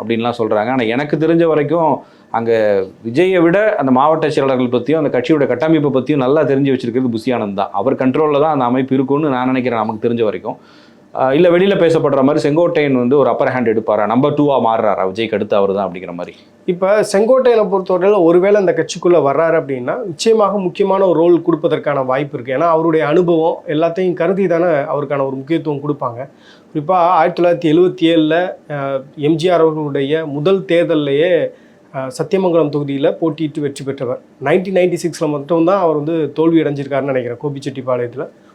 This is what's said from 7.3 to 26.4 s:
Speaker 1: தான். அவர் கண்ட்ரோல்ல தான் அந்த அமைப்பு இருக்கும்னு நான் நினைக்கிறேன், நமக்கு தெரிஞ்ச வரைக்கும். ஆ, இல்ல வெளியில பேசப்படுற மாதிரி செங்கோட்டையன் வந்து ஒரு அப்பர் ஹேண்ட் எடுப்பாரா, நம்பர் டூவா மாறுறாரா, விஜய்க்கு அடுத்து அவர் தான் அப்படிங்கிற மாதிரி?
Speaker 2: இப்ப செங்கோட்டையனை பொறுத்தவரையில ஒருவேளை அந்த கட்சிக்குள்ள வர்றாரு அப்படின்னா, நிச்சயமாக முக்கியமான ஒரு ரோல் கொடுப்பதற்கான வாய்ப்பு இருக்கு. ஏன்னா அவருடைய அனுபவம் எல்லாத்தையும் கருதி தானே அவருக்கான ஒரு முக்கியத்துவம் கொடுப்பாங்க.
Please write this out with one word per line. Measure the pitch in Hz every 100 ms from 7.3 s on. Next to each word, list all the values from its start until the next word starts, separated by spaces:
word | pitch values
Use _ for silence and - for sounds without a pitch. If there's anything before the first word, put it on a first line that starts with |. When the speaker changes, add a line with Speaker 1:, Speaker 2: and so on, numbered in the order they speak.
| 117 104
Speaker 1:
தான். | 98 98
அவர் | 101 120 139
கண்ட்ரோல்ல | 131 139 151 143
தான் | 156
அந்த | 143 120
அமைப்பு | 131 131 131
இருக்கும்னு | 131 143 156
நான் | 123 127
நினைக்கிறேன், | 131 123 113
நமக்கு | 110 107 120
தெரிஞ்ச | 117
வரைக்கும். | 107 92 104 - - - - _ _ -
ஆ, | 131
இல்ல | 147 175
வெளியில | 175 196 180
பேசப்படுற | 165 160 143 135
மாதிரி | 135 151 147
செங்கோட்டையன் | 156 170 165 143
வந்து | 127 123 143
ஒரு | 123
அப்பர் | 113 139
ஹேண்ட் | 127 113
எடுப்பாரா, | 110 107 107 104
நம்பர் | 123 147
டூவா | 147 147 127 113
மாறுறாரா, | 113 107 90 95
விஜய்க்கு | 98 113
அடுத்து | 104 107 107
அவர் | 98
தான் | 98 92
அப்படிங்கிற | 90 90
மாதிரி? | 85 90 - - _ -
Speaker 2:
இப்ப | 180 190 214 190
செங்கோட்டையனை | 196 220 262 247 220 196
பொறுத்தவரையில | 190 185 180 196 208
ஒருவேளை | 165 175 196 208
அந்த | 180
கட்சிக்குள்ள | 160 156 175 175
வர்றாரு | 170 139 139 165 160
அப்படின்னா, | 139 127 127 233 208
நிச்சயமாக | 151 226 220 196 202
முக்கியமான | 180 - 196 185 190
ஒரு | 160
ரோல் | 175 170
கொடுப்பதற்கான | 170 151 165 143 147 139 127
வாய்ப்பு | 135 143 135
இருக்கு. | 120
ஏன்னா | 131 170
அவருடைய | 160 165 156 143
அனுபவம் | 165 170 160 160 - -
எல்லாத்தையும் | 151 165 180 185
கருதி | 175 170 196 185
தானே | 165 175
அவருக்கான | 143 147 143 139 139 135
ஒரு | 135
முக்கியத்துவம் | 135 160 151 139
கொடுப்பாங்க. | 147 143 127 117 143 _